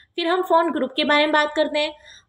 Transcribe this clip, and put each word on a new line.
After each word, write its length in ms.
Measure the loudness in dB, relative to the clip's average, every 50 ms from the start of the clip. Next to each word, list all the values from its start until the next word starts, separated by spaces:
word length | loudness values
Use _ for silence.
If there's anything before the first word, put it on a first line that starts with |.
| -20 _ -8
फिर 120 | -6 -4
हम 160 | -2 -2 -2 0
फॉन्ट 300 | 2 2 2 2 2 -2
ग्रुप 200 | -2 -4 -4 -2
के 80 | -2 0
बारे 200 | 2 2 2 2
में 100 | 2 2
बात 200 | 2 0 0 0
करते 240 | -2 -2 -2 -2 -4
हैं। 140 | -4 -4 -6 -12 -20 -20 -20 -20 _